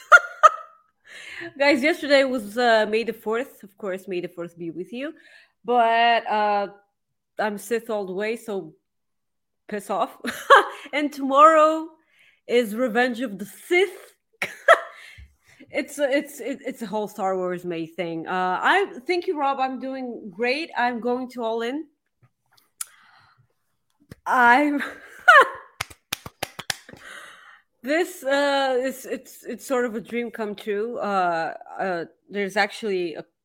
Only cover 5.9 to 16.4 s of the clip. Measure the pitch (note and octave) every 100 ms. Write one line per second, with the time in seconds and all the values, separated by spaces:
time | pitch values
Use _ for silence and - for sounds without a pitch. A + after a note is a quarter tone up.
5.9 | A3+ A#3 A#3 A3+ G#3+ G#3 G3+ G3+ - _
6.9 | _ _ _ _ - G#3+ G#3 - A#3 A3+
7.9 | G#3+ F#3+ F#3 G#3+ A3+ A#3 G3 D#3+ - _
8.9 | _ _ _ _ _ _ _ - G#3 -
9.9 | G3 C4 - A#3+ - - C5 - - -
10.9 | C#4 D4 C#4 C4+ C4+ D#4 D#4+ D#4 D#4+ D#4+
11.9 | - _ _ _ _ - A#3+ A3+ A3 B3+
12.9 | G#3+ B3+ A3+ B3+ F#3 G3 - - F4+ F#4+
13.9 | - - _ _ _ - - - - -
14.9 | - - - - _ _ _ - - -
15.9 | - C#4+ C#4+ D4 -